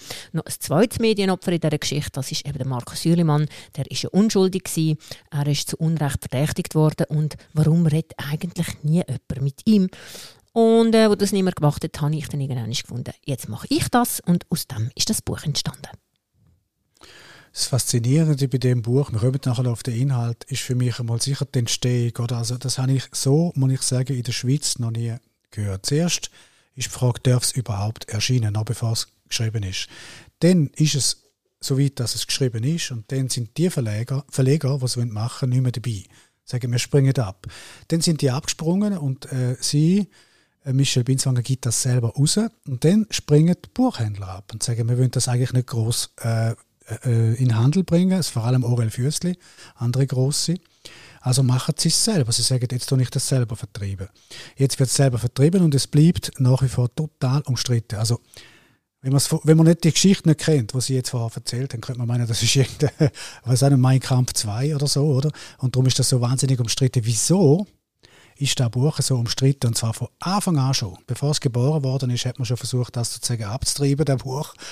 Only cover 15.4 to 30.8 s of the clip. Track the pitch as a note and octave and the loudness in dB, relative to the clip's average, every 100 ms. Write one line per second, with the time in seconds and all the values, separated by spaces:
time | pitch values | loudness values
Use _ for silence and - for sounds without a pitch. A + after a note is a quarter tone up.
15.4 | D3+ C#3 - - - - _ _ _ _ | -4 -4 -6 -10 -16 -20 _ _ _ _
16.4 | _ _ _ _ _ _ - - - - | _ _ _ _ _ _ -20 -20 -20 -20
17.4 | _ - - B2 - A#2+ A#2 D3+ D#3 C#3 | _ -8 -2 -2 0 0 2 2 4 2
18.4 | C3+ C3 B2+ B2 A2 B2+ D3 A2+ B2 C3+ | 0 0 2 0 2 0 0 0 0 0
19.4 | C3+ B2 B2+ A2+ - A#2 C#3 B2+ A#2 A#2 | -2 0 -2 -2 -4 -2 0 0 -2 -4
20.4 | - C3 - B2+ B2 A#2 A#2 A#2 - C#3+ | -8 -8 -4 0 0 -2 -4 -2 -2 -4
21.4 | C#3 C3 A2+ - B2 B2 A#2+ - A#2 A#2+ | -2 -2 -2 -2 0 0 0 -2 -4 -4
22.4 | A2+ B2 C3 A#2+ C3 C3+ - - C3+ D3 | -4 -6 -4 -2 0 0 -2 -4 2 2
23.4 | E3+ C#3 C3 C3 - B2 A#2+ B2+ A#2+ A2+ | 2 2 0 0 0 -2 -2 -4 -4 -4
24.4 | B2 D3 - - A#2 A2+ A#2 A#2 - _ | 0 0 -2 -4 -4 -4 -6 -8 -12 _
25.4 | _ - G2+ F#2+ - D3 E3+ - - - | _ -6 -6 -4 -2 0 0 -2 -6 -16
26.4 | _ _ _ - A#2+ - B2+ - B2+ B2 | _ _ _ -10 -10 0 0 2 2 2
27.4 | - C3+ A2+ G2 G#2 - - G#2+ - B2+ | 0 -4 -4 -4 -4 -6 -8 -4 0 0
28.4 | A2 G#2 A2 A2+ A2+ A2+ - _ _ - | 0 -2 -2 -2 -2 -2 -6 _ _ -4
29.4 | A2+ A2 G2 F#2 - - - - - _ | -2 -2 -6 -6 -10 -14 -20 -20 -20 _
30.4 | E3 F#3 C#3+ - | 4 4 2 2